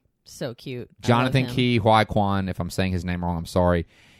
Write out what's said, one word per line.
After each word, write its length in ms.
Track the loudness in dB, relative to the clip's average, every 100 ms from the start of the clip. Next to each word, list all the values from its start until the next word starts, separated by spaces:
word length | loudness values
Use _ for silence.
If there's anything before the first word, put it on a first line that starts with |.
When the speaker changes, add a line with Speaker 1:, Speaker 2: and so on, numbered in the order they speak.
| _ _
Speaker 1:
So 300 | _ -12 -12
cute. 340 | -12 -14 -14 -14
I 40 |
love 80 | _ 2 2 2
Speaker 2:
Jonathan 140 | 0 -2
Speaker 1:
him. 320 | 0 2 2
Speaker 2:
Ke 20 |
Huy 220 | 4 4
Quan, 440 | 4 0 0 0 -4
if 100 | -6
I'm 100 | -6
saying 220 | -2 -2
his 120 | -2
name 200 | -4 -4
wrong, 120 | -4 -4
I'm 100 | -2
sorry, 400 | 2 2 2 -2 _ _